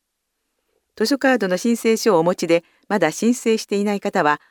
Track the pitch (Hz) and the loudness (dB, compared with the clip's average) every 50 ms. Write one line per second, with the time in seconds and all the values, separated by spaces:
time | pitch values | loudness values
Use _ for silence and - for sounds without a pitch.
0 | _ _ _ _ _ _ _ _ _ _ _ _ _ _ _ _ _ _ _ - | _ _ _ _ _ _ _ _ _ _ _ _ _ _ _ _ _ _ _ -4
1 | 214 - 285 254 269 269 262 226 208 185 180 180 - 233 233 - - 226 226 214 | -2 -2 -2 0 2 0 2 2 0 -2 -2 -2 0 -2 -2 0 0 0 0 2
2 | - 226 190 160 165 175 180 - 180 160 165 170 - _ _ _ _ _ 196 208 | 2 2 2 2 2 0 -2 -2 0 0 0 0 0 _ _ _ _ _ -2 0
3 | 165 156 156 - 214 226 247 - - 233 220 214 - - 214 202 202 208 202 196 | 0 0 0 0 0 0 0 0 0 -2 -2 -2 -2 -4 -4 -2 -2 -2 -4 -4
4 | - 202 - 196 156 151 147 - - _ | -6 -4 -2 0 0 0 0 -2 -6 _